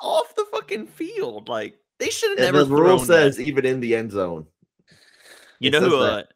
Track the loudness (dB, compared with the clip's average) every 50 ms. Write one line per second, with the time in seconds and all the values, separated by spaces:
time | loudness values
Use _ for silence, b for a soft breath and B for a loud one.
0 | -6 -2 -2 -2 -4 -4 -6 -8 -8 -6 -8 -10 -8 -8 -10 -10 -10 -16 _ -12
1 | -12 -10 -8 -8 -8 -8 -8 -12 -10 -8 -6 -6 -6 -10 -14 _ _ _ _ _
2 | -8 -6 -4 -4 -4 -4 0 0 0 2 4 2 2 4 4 4 6 6 4 4
3 | 4 4 4 6 6 4 2 -2 -8 -2 -2 -2 0 0 -2 -2 0 -2 -2 -2
4 | -2 -6 -4 -4 -4 -4 -6 -10 -12 _ _ _ _ _ _ _ _ b b b
5 | b b b b b b b b b b b b -2 0 2 2 4 4 4 2
6 | 2 0 0 -4 -8 _ _